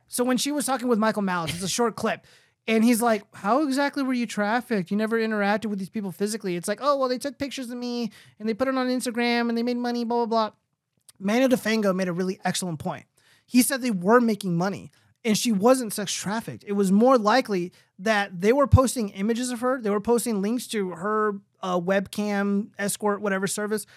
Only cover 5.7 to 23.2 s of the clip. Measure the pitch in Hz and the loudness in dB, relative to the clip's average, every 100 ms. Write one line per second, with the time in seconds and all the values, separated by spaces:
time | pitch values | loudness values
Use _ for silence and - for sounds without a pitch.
5.7 | 202 190 226 196 160 202 220 196 175 185 | -6 -6 -8 -8 -4 -4 -4 -4 -4 -4
6.7 | 208 269 277 262 254 285 240 277 269 240 | -2 0 0 0 -2 -6 -6 -8 -8 -10
7.7 | 247 247 240 233 - - - 214 208 262 | -8 -6 -4 -6 -8 -20 -8 -6 -2 0
8.7 | 262 254 254 247 233 240 240 233 233 240 | 0 0 -2 -2 -2 0 2 0 0 -2
9.7 | 240 240 240 226 240 233 226 214 - _ | -2 -2 -2 0 0 0 0 -2 -6 _
10.7 | _ _ _ _ - 196 233 262 240 214 | _ _ _ _ -6 0 2 4 2 2
11.7 | 220 202 185 185 170 185 - 185 - 180 | 0 2 0 -2 -2 -4 -4 -4 -4 -4
12.7 | 156 185 143 - _ _ _ _ 247 240 | -6 -8 -10 -14 _ _ _ _ 2 2
13.7 | 269 247 196 175 247 226 208 190 170 190 | 0 -2 -2 4 4 4 0 -2 -2 -2
14.7 | 151 82 - _ _ 233 202 240 196 233 | -4 -12 -20 _ _ -2 0 0 4 4
15.7 | 262 226 - 196 - - 226 - 120 - | 4 2 -6 -6 -6 -6 -6 -8 -12 -4
16.7 | 202 196 196 247 262 208 247 233 190 175 | 0 4 6 6 6 4 2 2 -2 -4
17.7 | - _ - 196 208 202 180 202 277 277 | -10 _ -6 0 0 0 0 2 4 6
18.7 | - 262 262 202 196 202 233 254 240 254 | 6 6 0 -6 -2 -2 -2 -4 -4 -2
19.7 | 262 214 208 202 240 240 208 202 240 - | -2 -2 -2 2 0 0 -2 -2 -2 -4
20.7 | 220 185 165 202 214 214 202 - _ 185 | -4 -4 -4 -2 0 0 -2 -10 _ -4
21.7 | 180 175 196 196 - 208 202 202 202 220 | -2 2 0 0 -4 -2 0 0 0 -2
22.7 | - 202 - 208 202 | -4 -4 -2 -2 0